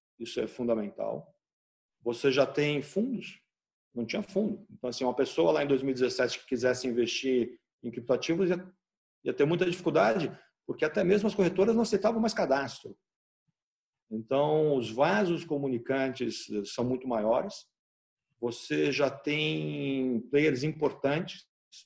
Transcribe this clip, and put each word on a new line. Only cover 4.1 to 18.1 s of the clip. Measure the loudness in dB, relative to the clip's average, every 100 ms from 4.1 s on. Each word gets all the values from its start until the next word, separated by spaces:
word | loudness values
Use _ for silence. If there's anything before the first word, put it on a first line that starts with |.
| -6
fundo. | -4 -2 -2 -4 -12
Então, | -10 -6
assim, | -2
uma | 0 0
pessoa | 0 2 2
lá | 4
em | 2
dois | 2
mil | 0
e |
dezessete | 0 0 2 0 -2
que | -6
quisesse | 0 2 2 0
investir | 0 0 0 0 2 0 -4 _ _
em | -12
criptoativos | -6 0 0 0 0 2
ia, | 0 -4 -20 _ _ _ _
ia | -4
ter | 2
muita | 2 2 0
dificuldade, | -2 0 4 4 2 -2 -6 _ _
porque | -10 -2
até | -2 2
mesmo | 4 4 2
as |
corretoras | 2 2 4 4
não | 4
aceitavam | 2 2 2 2
mais | 0
cadastro. | 0 0 0 0 -8 -16 -20 _ _ _ _ _ _ _ _ _ _ -12
Então, | -10 -2 0 4 4 4 2
os | 0
vasos | 2 2 4 2 0
comunicantes | -2 -4 -2 -2 -2 0 0 -2 -4 -6 -6 -6 -4
são | -4
muito | -2 -2 -2
maiores. | 0 2 2 0 -8 -18 _ _ _ _